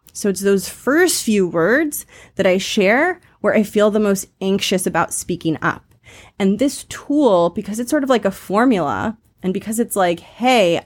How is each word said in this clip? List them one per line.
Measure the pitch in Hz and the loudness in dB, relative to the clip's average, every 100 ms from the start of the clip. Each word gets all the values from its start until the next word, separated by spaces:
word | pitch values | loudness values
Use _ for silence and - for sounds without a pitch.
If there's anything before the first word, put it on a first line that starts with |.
| _ | _
So | - 208 | -6 -4
it's | 190 | -2
those | 196 196 190 | 0 0 -2
first | - 240 311 370 - | -6 -2 2 2 0
few | - 208 175 | 0 0 0
words | 165 170 269 302 - - - - - | 0 2 2 0 -6 -14 -20 -10 -2
that | 190 | 0
I | 185 | 0
share | 190 220 208 247 349 359 _ _ | 0 0 2 2 0 -4 _ _
where | 208 220 | 0 2
I | |
feel | 208 208 208 | 0 2 2
the | 214 | 2
most | 208 196 - _ | 0 -2 -4 _
anxious | 190 196 - 185 185 | -2 -2 0 -2 -2
about | 160 - | -2 -4
speaking | - - 170 160 151 | -6 -8 -6 -4 -2
up. | 165 - - _ - - - - | -4 -6 -12 _ -20 -20 -16 -2
And | 196 214 | 0 2
this | 269 - - | 0 -2 -12
tool, | - - 294 262 180 170 | -12 -4 2 4 4 2
because | 214 202 214 | -2 -6 -6
it's | 240 | -2
sort | 302 | -2
of | 269 | 0
like | 240 196 | 0 0
a | |
formula, | 190 - 202 262 196 143 98 220 - _ _ | -6 -4 0 2 2 0 -4 -6 -8 _ _
and | 185 | -6
because | 190 208 226 | -6 -4 -4
it's | 233 202 | -2 0
like, | 180 170 | 0 -2
"Hey, | - - 247 247 175 165 | -8 -2 2 4 4 0